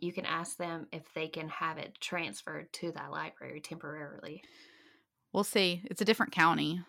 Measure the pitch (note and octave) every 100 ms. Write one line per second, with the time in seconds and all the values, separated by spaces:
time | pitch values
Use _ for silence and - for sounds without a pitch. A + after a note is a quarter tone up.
0 | F3 F#3 F3 E3 F3 - F3 E3 - E3
1 | - E3 D#3 D#3+ D#3 - E3 D#3+ D3 -
2 | - F3 E3 - - D#3 - - E3+ D#3
3 | C#3 D3+ D#3 - C3 D3+ - E3 D3 D3+
4 | D3 - - D#3 - - - - - -
5 | _ _ _ F#3+ G3+ A3 F#3 F3 G3+ -
6 | G3+ A3+ - - E3 D#3 D3+ F3